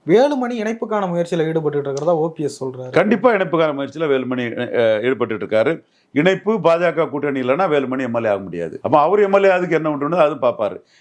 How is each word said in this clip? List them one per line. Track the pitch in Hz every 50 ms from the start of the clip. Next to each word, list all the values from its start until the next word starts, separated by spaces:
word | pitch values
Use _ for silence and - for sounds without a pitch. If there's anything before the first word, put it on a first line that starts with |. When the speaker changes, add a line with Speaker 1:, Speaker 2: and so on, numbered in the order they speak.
| -
Speaker 1:
வேலுமணி | 143 170 220 262 294 294 254 247 240 247
இணைப்புக்கான | 233 208 214 233 226 - 208 214 208 196 180
முயற்சியில | 175 170 170 165 190 170 156
ஈடுபட்டுட்டு | 160 160 160 156 147 143 147 139 139
இருக்கிறதா | 135 139 147 165 175
ஓ | 160 156 170 160
பி | - 151
எஸ் | 139 -
சொல்றாரு. | - 135 131 127 127 127 127
Speaker 2:
கண்டிப்பா | 127 156 185 214 240 202 190 247 226
இணைப்புக்கான | 196 190 160 147 160 160 156 143
முயற்சியில | 139 139 131 - 151 165 151
வேலுமணி, | 139 131 127 123 127 127 123 117 110 - 120 120 -
அஹ், | 117 117 113 110 107 107
ஈடுபட்டுட்டு | 127 131 107 120 110 110 104 104
இருக்காரு. | 92 104 107 113 135 165 156 - _ _ _ _ _ -
இணைப்பு | 131 151 185 190 180 - 202 220 214
பாஜக | 156 165 165 170 175 170 156 156 160 131
கூட்டணி | 123 147 135 147 139 135
இல்லைன்னா | 127 123 135 156 196 185
வேலுமணி | 151 143 131 123 131 131 135
எம் | 120 117
எல் | 120 113
ஏ | 110
ஆக | 101 98
முடியாது. | 98 92 87 87 85 82 - - -
அப்ப | 101 135 151
அவர் | 147 160 196 208
எம் | 208 196 196
எல் | 196 196
ஏ | 196
அதுக்கு | 185 185 180 175 165
என்ன | 156 156 156
பண்றதுன்னு | 151 143 143 147 165
அதுவும் | 180 156 147 156 135 127
பார்ப்பாரு. | 123 117 - 113 98 87 - _ _ _ _